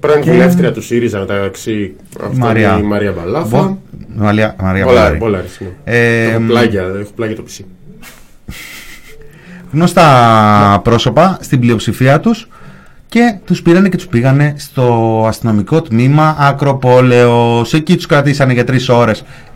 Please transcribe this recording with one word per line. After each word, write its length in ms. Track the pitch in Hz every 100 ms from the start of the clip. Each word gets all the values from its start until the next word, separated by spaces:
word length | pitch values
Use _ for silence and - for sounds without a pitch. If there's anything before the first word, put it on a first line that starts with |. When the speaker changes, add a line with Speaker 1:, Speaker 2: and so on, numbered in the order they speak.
Speaker 1:
Πρώην 200 | 147 147
Speaker 2:
Και 80 | 151
Speaker 1:
βουλεύτρια 420 | 175 175 180 165
του 100 | 110
σύριζα, 360 | - 120 120 101
μεταξύ 760 | 95 101 98 95 - 107 101 - - -
αυτών, 160 | - 127
Speaker 2:
Μαρία. 400 | 117 113 104 92
Speaker 1:
η 40 |
Μαρία 300 | 101 104 101
Μπαλάφα. 340 | 87 85 127 165 120
Speaker 2:
Μπο-, 160 | 190 190 - - - 110
Μαρία... 400 | 104 107 107 -
Μαρία 220 | 92 92
Speaker 1:
Μπολάρη, 0 |
Speaker 2:
Μπολάρη. 320 | 104 123 107 78
Speaker 1:
Μπολάρη, 320 | 113 98 92
συγγνώμη. 300 | - 95 92
Speaker 2:
Ε, 380 | - 117 117 117 113
Speaker 1:
Έχω 100 | 113
Speaker 2:
μ, 60 | 113
Speaker 1:
πλάγια, 360 | 117 117 98 92 98
έχω 100 | 104
πλάγια 220 | - 113 110
το 80 | -
P 120 | -
C. 40 | 92 - - 92 - - - - - - - - - - - - - - - - -
Speaker 2:
Γνωστά 1000 | 139 175 190 160 131 117 110 107 104 104
Speaker 3:
Ναι. 80 | 101
Speaker 2:
πρόσωπα 600 | 117 117 113 113 180 180
στην 200 | - 139
πλειοψηφία 600 | 120 113 - 110 127 143
τους, 280 | 226 233 - - - - - - -
και 260 | 226 240 202
τους 180 | - 180
πήρανε 260 | - 170 196
και 80 | 180
τους 100 | -
πήγανε 480 | 117 127 139 147 143
στο 680 | - - 123 117 113 110 110
αστυνομικό 540 | 107 117 107 95 156
τμήμα 540 | 165 113 127 147 156 151
Ακροπόλεως. 1400 | 143 139 143 139 127 127 127 123 120 120 120 117 113
Εκεί 200 | 156 156 175
τους 100 | -
κρατήσανε 460 | 151 139 143 131
για 120 | 123
τρεις 240 | 123 127 127
ώρες. 360 | 120 117 104 - - -